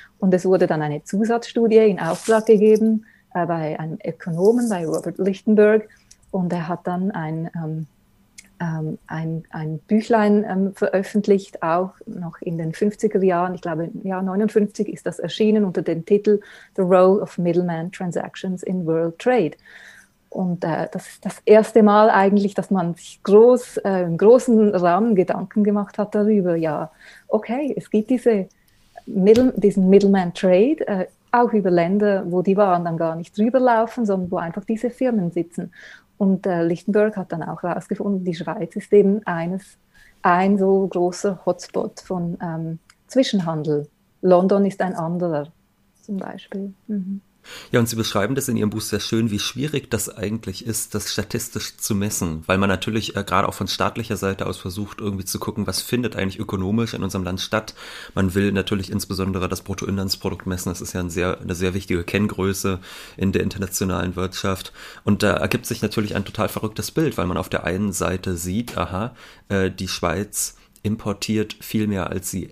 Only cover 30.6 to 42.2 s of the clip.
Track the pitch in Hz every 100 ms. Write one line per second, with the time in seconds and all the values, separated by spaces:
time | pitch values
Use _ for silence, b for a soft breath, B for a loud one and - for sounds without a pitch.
30.6 | 247 311 - 190 180 _ - 240 240 220
31.6 | 190 175 170 202 208 196 180 180 180 190
32.6 | 202 175 170 165 165 165 170 - 226 262
33.6 | 254 220 226 247 214 190 180 180 170 202
34.6 | - 220 247 - 254 220 175 170 165 -
35.6 | 175 B B B B - 196 190 196 175
36.6 | 170 170 - 208 214 208 180 160 - 165
37.6 | 180 175 - 202 202 190 180 165 165 160
38.6 | 170 208 - 208 196 214 196 170 170 190
39.6 | - _ _ b b b 185 175 190 202
40.6 | 190 190 190 180 180 180 202 175 - 180
41.6 | - - 220 - - 185